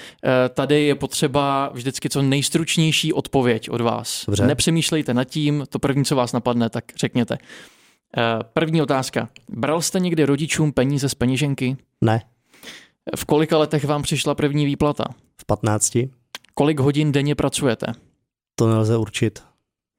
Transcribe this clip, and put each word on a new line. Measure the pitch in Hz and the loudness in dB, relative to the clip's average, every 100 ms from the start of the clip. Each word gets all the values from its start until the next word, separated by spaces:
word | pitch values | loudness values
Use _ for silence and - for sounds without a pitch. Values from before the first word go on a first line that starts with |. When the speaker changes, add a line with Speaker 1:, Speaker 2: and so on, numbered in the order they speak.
| - - - | -20 -6 0
Speaker 1:
Eh, | 127 127 | 2 2
tady | 127 131 147 | 0 2 2
je | 147 139 | 2 0
potřeba | 135 - 147 139 139 139 139 | -2 -2 0 0 0 0 -4
vždycky | 123 127 - 131 | -6 -8 -6 -4
co | 139 | 0
nejstručnější | 139 139 131 160 165 - 160 - 156 | 2 0 0 -2 0 2 2 2 0
odpověď | 139 - 139 123 110 - | -2 -2 0 2 0 -2
od | 117 | -2
vás. | 117 113 107 - - | -2 -2 -6 -8 -4
Speaker 2:
Dobře. | 98 123 | 0 2
Speaker 1:
Nepřemýšlejte | 147 - 165 - 160 139 | 2 0 0 0 0 0
nad | 120 | -2
tím, | 131 156 147 147 131 | -2 -2 0 -2 -4
to | 131 | -4
první, | 143 139 135 | 0 0 2
co | 135 | 0
vás | 120 | 0
napadne, | 123 123 120 113 | 0 0 0 0
tak | 120 - - | -2 -10 -6
řekněte. | 127 127 117 120 - - - _ _ _ _ 127 | -2 0 -2 -4 -10 -20 -20 _ _ _ _ -2
Eh, | 117 113 107 | 0 -2 -2
první | 156 160 160 | -2 0 2
otázka. | 143 135 127 - 113 - - | 2 0 -2 -4 -6 -10 -12
Bral | - 131 165 | -4 -2 -2
jste | - 190 | -2 -2
někdy | 180 160 143 | 0 2 2
rodičům | 143 151 - 151 | 2 0 0 0
peníze | 131 131 143 135 | 2 2 2 -2
z | - | 0
peněženky? | 123 131 143 135 127 135 _ - | 0 0 0 0 -2 -4 _ 0
Speaker 2:
Ne. | 113 113 - _ _ _ - - - _ - - | 2 2 -2 _ _ _ -20 -20 -20 _ -10 -6
Speaker 1:
V | - | 0
kolika | 151 156 160 | 2 4 2
letech | 151 156 139 | 2 0 0
vám | 147 | -2
přišla | 143 143 151 143 | -2 -2 -2 0
první | 147 147 143 | 0 0 0
výplata? | 139 147 143 - - _ _ | 2 0 0 -6 -10 _ _
Speaker 2:
V | - | -4
patnácti. | 107 110 107 - 120 131 _ _ - _ | -2 0 0 0 0 -2 _ _ -20 _
Speaker 1:
Kolik | - 143 151 | 0 2 2
hodin | 135 143 151 | 2 2 2
denně | 139 143 143 | 2 0 0
pracujete? | 139 - 135 113 - - _ _ _ _ _ - | -2 0 0 -2 -4 -10 _ _ _ _ _ 0
Speaker 2:
To | 117 | 2
nelze | 110 110 113 | 4 2 0
určit. | 110 - 110 - - _ _ _ _ | -2 -2 -2 -4 -20 _ _ _ _